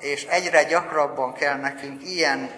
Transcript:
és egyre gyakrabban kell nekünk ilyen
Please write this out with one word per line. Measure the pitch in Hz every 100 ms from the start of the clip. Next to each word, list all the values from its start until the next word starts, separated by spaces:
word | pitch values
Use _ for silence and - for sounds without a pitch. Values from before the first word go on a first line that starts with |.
és | 139 143
egyre | - 175 175 165
gyakrabban | 151 165 175 156 147 147 127
kell | 127 147 139
nekünk | 139 139 143 135
ilyen | 170 180 151 135 131